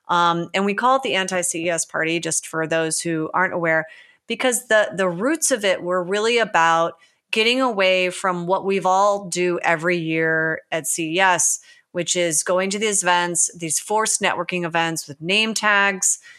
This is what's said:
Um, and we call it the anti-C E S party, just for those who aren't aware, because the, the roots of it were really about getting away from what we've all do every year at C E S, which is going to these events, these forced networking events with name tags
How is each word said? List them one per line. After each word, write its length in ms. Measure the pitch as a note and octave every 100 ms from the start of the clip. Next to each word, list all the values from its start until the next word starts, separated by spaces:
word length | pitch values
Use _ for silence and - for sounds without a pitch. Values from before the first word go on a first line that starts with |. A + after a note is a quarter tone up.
| -
Um, 420 | F3 E3+ E3+ E3+
and 100 | F#3+ G3+
we 80 |
call 240 | G3+ B3 C4
it 60 |
the 120 | C4 F#3+
anti-C 500 | F#3 F#3 E3+ E3 F3
E 40 |
S 160 | E3 -
party, 340 | D#3+ D#3+ E3
just 260 | E3 - -
for 180 | D#3+ D#3+
those 320 | E3 D#3+ D#3+
who 280 | E3+ D#3+ D#3
aren't 200 | F3 F#3
aware, 340 | F3 E3 D#3+ D#3 - - _ -
because 400 | A3 B3+ A#3+ -
the, 240 | G#3+ - F3
the 120 | F#3
roots 420 | E3+ B3+ D#4+ -
of 120 | A#3+ G3+
it 160 | -
were 220 | F3 F#3
really 340 | F3 G#3 A3+ A#3
about 540 | A3 E3+ E3 E3 E3+ - _ _ -
getting 300 | A3 A3+ B3+
away 480 | B3+ G3 F#3 F#3 F3+
from 360 | - F#3+ F3 F3
what 200 | F#3+ G3
we've 200 | G3 F#3
all 400 | F#3+ G3+ G3+ F#3+
do 300 | F3 F3+ F3
every 340 | - E3 F3 F3
year 640 | D#3+ D#3+ D#3+ D#3+ D#3+ D#3+ -
at 160 | D#3+ D3
C 260 | - D#3+ F3
E 40 |
S, 380 | F#3+ E3+ - - - - _
which 220 | F3 E3+ F3+
is 260 | E3+ D#3
going 260 | - F#3 G3
to 80 | G3+
these 220 | G#3+ G3
events, 480 | F3+ F3 F3 E3+ - E3
these 220 | E3 -
forced 420 | - G#3+ A3 -
networking 440 | F#3+ G2+ E3+ F3+ E3+
events 420 | E3+ E3 D#3+ -
with 140 | C#3
name 320 | E3 G#3 A3
tags 640 | G#3 G#3+ G3+ G3 F#3+ - - -